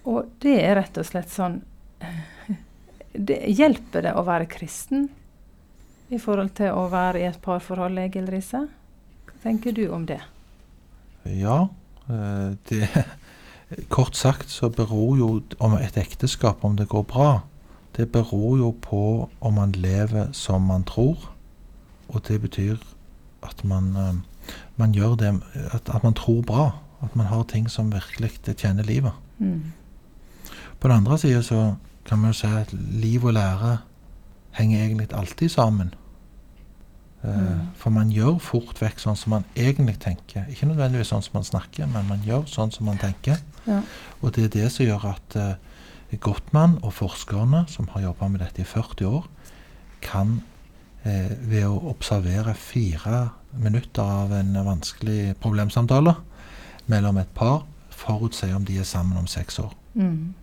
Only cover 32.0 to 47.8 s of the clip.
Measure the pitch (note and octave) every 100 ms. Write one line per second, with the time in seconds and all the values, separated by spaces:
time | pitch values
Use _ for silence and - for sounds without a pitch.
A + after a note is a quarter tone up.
32 | - G#2+ A2 A2 G#2+ G#2+ G#2+ G2 G2+ A2
33 | A2 A#2+ A#2+ A2 G2 F#2 A#2 A#2 - -
34 | - - - - - - A2 G#2+ A2 A2
35 | G#2+ - F2+ - E3 - A2+ G#2 F2+ -
36 | - - - - - - - - - -
37 | - - A2 G2+ F#2 E2 F2 - A#2 A2
38 | G#2+ G#2+ B2 E3+ - A#2+ A#2 - A2 -
39 | A2 G#2 - A2 - - B2 C#3+ B2+ G2
40 | - F2+ - G2+ G2 C#3 D3 D#3 C3 B2+
41 | A2 - - G#2 G2 - - - D3 A2+
42 | G2+ G2+ G#2+ B2 D3+ - A2 - G#2+ G2+
43 | C3 - - D#3 - - - G3+ - -
44 | - - C3 A#2 A2 G#2+ A2+ - B2 G#2
45 | G#2+ G2 - G#2+ G2+ F#2+ - - - -
46 | - A2 G2+ G2+ - D3 E3+ E3 G#2+ -
47 | F#2+ - - G2+ A#2 D#3 E3 -